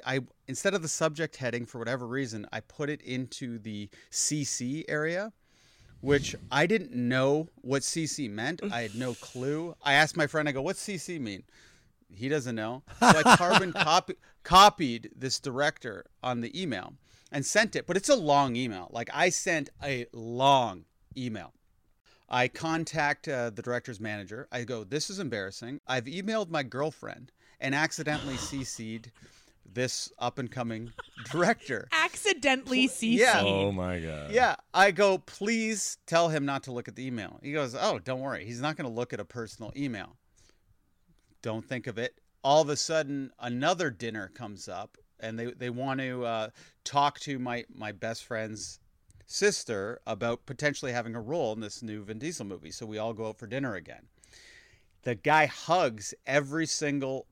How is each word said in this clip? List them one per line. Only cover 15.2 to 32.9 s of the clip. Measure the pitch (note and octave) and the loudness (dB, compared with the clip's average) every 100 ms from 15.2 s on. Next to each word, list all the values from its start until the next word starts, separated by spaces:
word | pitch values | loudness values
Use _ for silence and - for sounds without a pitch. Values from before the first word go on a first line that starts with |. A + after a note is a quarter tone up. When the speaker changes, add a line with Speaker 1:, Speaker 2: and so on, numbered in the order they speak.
| C3 - | -4 -4
Speaker 1:
director | C#3+ B2+ D3 - B2 F#2+ - _ | -4 0 0 0 -6 -10 -14 _
on | B2 B2 | -4 -4
the | A#2 E3+ | -4 -6
email | F3+ G2 - - _ _ _ | -4 -4 -8 -16 _ _ _
and | C#3+ C3+ | -4 2
sent | G#3 A3 D#3 | 4 4 2
it, | - | -2
but | F3+ | 0
it's | - | 4
a | B3+ | 4
long | D3+ C#3+ C3+ A#2+ | 6 6 6 2
email. | B2+ F#2+ F2 | -2 -6 -8
Like, | A2+ A#2 | -6 -4
I | C3+ F3+ | 2 2
sent | - F#3+ E3 C#3 - | 2 0 -2 -4 -8
a | C#3+ B2+ A#2+ | -4 -4 -6
long | A#2+ A2+ A#2+ C3+ C3+ A#2 F#2 F2+ _ - C3 | -10 -6 4 6 8 4 -2 -14 _ -16 -8
email. | B2 G#2+ D2+ _ _ _ _ _ _ _ - | -6 -6 -10 _ _ _ _ _ _ _ -2
I | B2+ B2+ | 2 2
contact, | - D#3+ D#3+ D#3 D#3+ D3 D3 - | 0 -4 -2 -2 0 0 -2 -4
uh, | C3 A#2+ | -4 -4
the | G#2 | -4
director's | A#2 B2 - G2+ | -4 -4 -4 -8
manager. | G#2+ G#2 F#2+ G#2+ - | -6 -8 -8 -12 -8
I | B2 | -6
go, | A#2+ A#2 | -4 -6
"This | G2 C#3+ - | -4 -4 -4
is | G3 | -6
embarrassing. | D#3 G#2+ G2 - A#2+ C#3+ - | -4 -4 -4 -8 -10 -10 -4
I've | B2+ A#2 | -4 -4
emailed | E3+ G3+ A3 F3+ | -6 -2 -2 -2
my | D#3+ | -4
girlfriend | C3 B2+ D#3 - - - C3 _ _ - | -4 -2 -4 -4 -12 -14 -16 _ _ -8
and | C3 C#3 | -2 0
accidentally | D#3 - D3+ D3 C#3+ B2+ | 0 0 -2 -2 -2 -6
<laughs> | |
C | - C#3 | -6 -6
C'd | B2 - A2 A2+ A2+ - - - _ _ - | -6 -8 -8 -8 -12 -20 -20 -20 _ _ -8
this | G2+ B2+ - - - | -2 -2 -2 -8 -4
up-and-coming | A#2+ - B2 C3 A#2 A2+ A#2 - - - A#2 | -4 -4 -6 -4 -6 -6 -10 -14 -18 -16 -4
director." | D#3 F3 A3+ - A2+ - | 2 4 2 -2 -6 0
Speaker 2:
Accidentally | D#4+ E4+ - G4+ E4+ C#4 C4 C4 B3+ | 2 2 0 0 2 2 2 2 2
Speaker 1:
Pl-, | B3+ | 2